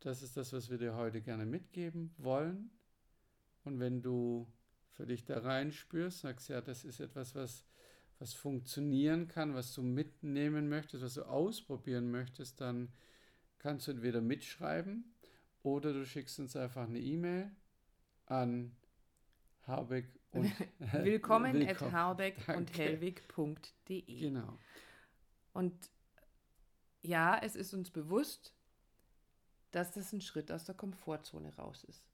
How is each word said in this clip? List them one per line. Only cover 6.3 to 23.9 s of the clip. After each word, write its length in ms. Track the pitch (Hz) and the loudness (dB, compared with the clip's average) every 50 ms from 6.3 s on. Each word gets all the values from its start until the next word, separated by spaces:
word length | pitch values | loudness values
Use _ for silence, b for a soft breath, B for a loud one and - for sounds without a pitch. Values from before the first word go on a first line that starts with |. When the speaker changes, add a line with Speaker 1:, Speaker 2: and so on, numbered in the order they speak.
| 123 - - - | -8 -8 -6 -6
Speaker 1:
ja, 120 | 143 123 | -4 -4
das 240 | 120 135 127 127 - | -4 -6 -8 -10 -10
ist 140 | - 123 - | -12 -10 -8
etwas, 380 | 143 131 127 135 131 131 - | -10 -8 -8 -8 -8 -6 -6
was, 280 | 143 135 123 127 - - b b b b b b b b b b - | -6 -6 -6 -8 -10 -18 b b b b b b b b b b -12
was 160 | 123 110 - | -10 -10 -8
funktionieren 920 | - - 143 135 127 123 - - 143 143 147 135 131 143 151 160 170 170 170 | -6 -4 -2 -2 -2 -4 -4 -4 0 2 4 6 6 8 8 6 4 2 0
kann, 260 | - 165 156 151 139 | -2 -2 0 0 0
was 180 | 127 123 - - | -2 -4 -4 -4
du 80 | - | 0
mitnehmen 840 | 123 123 123 135 151 147 - - - 147 139 143 147 147 151 151 147 147 | 0 2 2 2 2 -2 -4 -6 -4 0 2 4 4 4 4 4 2 2
möchtest, 360 | 147 156 147 - - 123 127 | 2 0 -2 -4 -6 -6 -6
was 100 | 123 127 | -4 -4
du 80 | 143 | -6
ausprobieren 880 | - - - 139 165 208 226 - - - 139 123 - 139 123 120 120 120 | -4 0 4 4 4 4 2 -2 -6 -6 -6 -6 -2 0 0 2 2 2
möchtest, 500 | 120 123 127 127 - - 131 127 - - | 0 0 -2 -4 -8 -10 -12 -12 -8 -6
dann 280 | 135 123 120 120 123 123 b b b b b b b b b b b b _ - | -4 -2 -2 -2 -4 -6 b b b b b b b b b b b b _ -6
kannst 280 | - 143 147 135 - | -4 -2 -2 -2 -2
du 60 | 147 | -4
entweder 280 | 135 120 113 123 117 120 | -2 0 2 2 4 4
mitschreiben 960 | 113 113 139 135 - - - - 175 151 160 170 175 196 202 233 233 - - _ b b b b b b b _ | 4 4 2 0 -2 -8 -8 -4 -2 0 0 0 0 -2 -4 -6 -8 -10 -14 _ b b b b b b b _
oder 300 | - 139 139 143 143 151 | 0 2 2 2 2 2
du 120 | 143 139 135 | 0 0 -2
schickst 360 | 131 - 139 127 127 - - | -4 -6 -8 -8 -8 -8 -8
uns 160 | 139 131 - | -8 -6 -4
einfach 320 | 143 127 123 - 131 120 113 | -4 -4 -4 -4 -4 -4 -2
eine 100 | 117 120 | -2 -2
E-Mail 520 | - 131 151 165 175 175 180 180 196 202 202 - - _ _ _ _ _ _ _ _ _ _ _ _ | 0 0 0 2 2 2 0 0 -2 -4 -8 -14 -20 _ _ _ _ _ _ _ _ _ _ _ _
an 480 | - 131 131 127 120 120 123 120 120 120 - _ _ _ _ _ _ _ _ _ _ _ _ _ _ _ _ - - | 0 2 2 4 4 2 0 -2 -6 -10 -16 _ _ _ _ _ _ _ _ _ _ _ _ _ _ _ _ -6 -4
Harbeck 380 | 127 135 135 117 127 127 127 127 - - _ _ | -2 -2 -2 0 -2 -2 -2 -4 -10 -20 _ _
und 200 | - 170 175 202 202 - 185 - | 0 2 2 4 2 0 -4 -6
Speaker 2:
<laughs> 220 | - - 147 110 | -6 -6 -2 0
Willkommen 720 | 104 147 - 196 214 220 - - 220 226 240 262 262 294 | 2 4 4 6 4 4 6 6 6 6 6 6 6 6
at 60 | 294 196 | 6 4
Speaker 1:
Willkommen. 240 | 190 185 - 180 | 2 0 0 0
Speaker 2:
harbeck 440 | 180 170 170 180 185 180 190 190 190 - - - | 2 4 4 4 2 2 0 -2 -2 -2 -2 -2
und 0 | |
Speaker 1:
Danke. 240 | 165 175 175 170 | 0 0 0 -2
Speaker 2:
hellwig.de. 1500 | 170 165 156 156 160 160 165 185 180 - - - - - 156 151 156 - - - - _ - - | 0 0 2 2 2 2 0 -2 -4 -6 -12 -8 -2 -2 -2 -2 -2 -6 -10 -16 -20 _ -8 -6